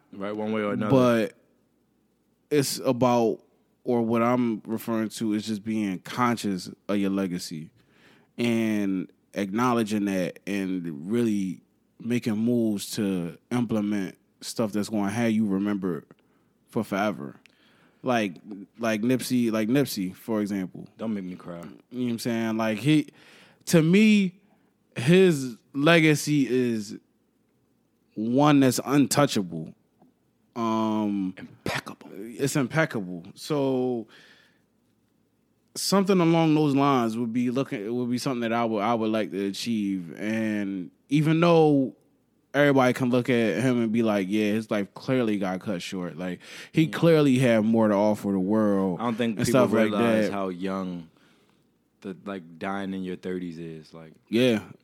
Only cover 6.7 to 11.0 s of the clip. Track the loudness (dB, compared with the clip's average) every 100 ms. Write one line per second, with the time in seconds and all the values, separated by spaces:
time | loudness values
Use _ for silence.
6.7 | -12 -4 -2 0 -2 -2 -4 -8 -12 -14
7.7 | _ _ _ _ _ _ -4 -2 0 0
8.7 | 0 -2 -2 -6 _ _ -8 -4 0 2
9.7 | 2 0 -2 0 0 -2 -6 -8 -6 -4
10.7 | -6 -6 -10